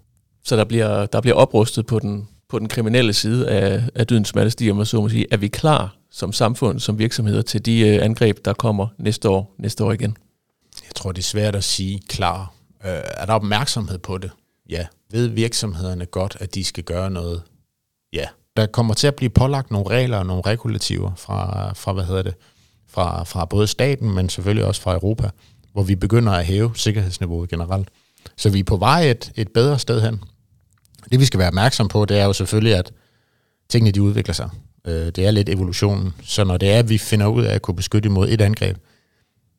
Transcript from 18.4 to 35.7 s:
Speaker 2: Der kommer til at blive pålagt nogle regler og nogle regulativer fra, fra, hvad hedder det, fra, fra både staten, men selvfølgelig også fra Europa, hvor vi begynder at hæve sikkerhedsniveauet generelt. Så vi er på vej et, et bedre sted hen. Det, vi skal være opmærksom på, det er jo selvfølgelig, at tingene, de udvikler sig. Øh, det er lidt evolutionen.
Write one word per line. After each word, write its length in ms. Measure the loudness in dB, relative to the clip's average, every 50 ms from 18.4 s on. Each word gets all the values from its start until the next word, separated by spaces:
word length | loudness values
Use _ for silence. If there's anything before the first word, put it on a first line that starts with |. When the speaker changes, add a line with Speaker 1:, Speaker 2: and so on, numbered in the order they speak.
| _ _ -2
Speaker 2:
Der 80 | -2 -2
kommer 280 | 0 0 0 0 0 0
til 140 | 2 0
at 80 | 0 0
blive 140 | 0 -2 0
pålagt 420 | 2 2 2 2 0 -4 -4 -4
nogle 180 | -4 -4 -2 0
regler 280 | 0 0 0 0 -2
og 80 | -2 -2
nogle 160 | -2 -4 -2 -2
regulativer 680 | -2 -2 -2 -4 -4 -4 -4 -4 -4 -4 -4 -4 -4 -6
fra, 580 | -8 -10 -6 -6 -4 -4 -4 -4 -6 -6 -6 -8
fra, 200 | -6 -6 -4 -4
hvad 100 | -2 -2
hedder 180 | -2 -2 -2
det, 120 | -2 -4 -8 -10 _ _ _ _ _ _ _ _ _
fra, 360 | _ -2 -2 -2 0 -2 -4 -6
fra 220 | -6 -4 -4 -4
både 220 | 0 0 0 0
staten, 440 | 0 0 0 0 0 0 0 -2 0
men 180 | 0 0 0 -2
selvfølgelig 360 | -4 -4 -2 0 0 0 0
også 160 | 0 -2 -2
fra 120 | -2 -2 -2
Europa, 360 | 0 0 -2 -2 -2 -4 -4 -6 _ _ _ _ _ -20 _ -4
hvor 100 | -2 0
vi 120 | 0 0
begynder 360 | 0 2 2 2 4 4 4
at 140 | 2 2 0
hæve 260 | 0 0 0 0 0 -2
sikkerhedsniveauet 760 | -2 -2 0 0 0 -2 -2 -4 -4 -6 -4 -4 -4 -4 -4
generelt. 400 | -4 -6 -4 -2 -2 -4 -4 -6 _ _ _ _ _ _ -20 -20 -6
Så 120 | -2 0 2
vi 100 | 2 2
er 40 | 2
på 140 | 0 0
vej 260 | 2 4 4 4 4 4
et, 280 | 2 2 0 -4 -8 -8
et 120 | -6 -6
bedre 320 | 0 2 2 2 2 2 0
sted 220 | -2 -2 0 0
hen. 220 | 0 0 -2 -6 -10 -14 -20 _ _ _ _ _ _ _ _ _ _ _ _ -20 -2 2
Det, 80 | 4 4
vi 60 | 4
skal 120 | 4 4
være 100 | 2 2
opmærksom 400 | 2 2 2 2 2 2 2 0
på, 180 | 2 2 2 2
det 140 | 2 4 4
er 60 | 4
jo 80 | 2 2
selvfølgelig, 420 | 0 -2 0 2 2 4 4 4
at 160 | 2 0 -4 -10 _ _ _ _ _ _ _ _ _ _ _ _ _ _ -2
tingene, 220 | 2 4 4 4
de 100 | 4 4
udvikler 320 | 2 2 2 0 -2 -4 -4
sig. 160 | -6 -6 -10 -12 -14 -18 -20 _ _ -8
Øh, 180 | -6 -4 -4 -4
det 140 | -4 -2 0
er 120 | 2 2
lidt 180 | 2 2 2 0
evolutionen. 640 | 0 -2 -2 -2